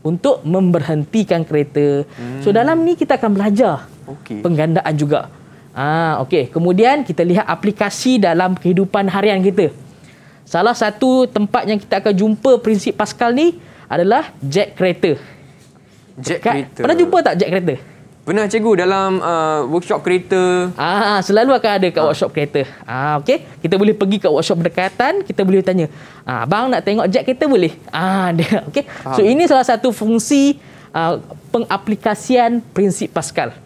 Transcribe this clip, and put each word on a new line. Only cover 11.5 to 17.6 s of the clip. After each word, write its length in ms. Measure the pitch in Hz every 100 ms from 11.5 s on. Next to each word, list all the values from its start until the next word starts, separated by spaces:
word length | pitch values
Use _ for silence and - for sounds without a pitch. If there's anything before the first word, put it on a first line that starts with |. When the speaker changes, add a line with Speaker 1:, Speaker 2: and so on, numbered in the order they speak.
| 247
Speaker 1:
yang 140 | 196 214
kita 200 | - 202
akan 140 | 214
jumpa 460 | 190 214 214 269 240
prinsip 340 | 220 220 -
Pascal 380 | - 208 - 240
ni 240 | 247 330 339 - - -
adalah 440 | 147 180 240 320 -
jack 360 | 139 151 202
kereta. 420 | - 185 175 185 135 - - - - - - - - _
Speaker 2:
Jack 240 | - - 175
Speaker 1:
Dekat, 140 | 226
Speaker 2:
kereta. 240 | 143 131 -
Speaker 1:
pernah 180 | 127 339
jumpa 180 | 349 359
tak 140 | 294 170
jack 140 | 196
kereta? 240 | 185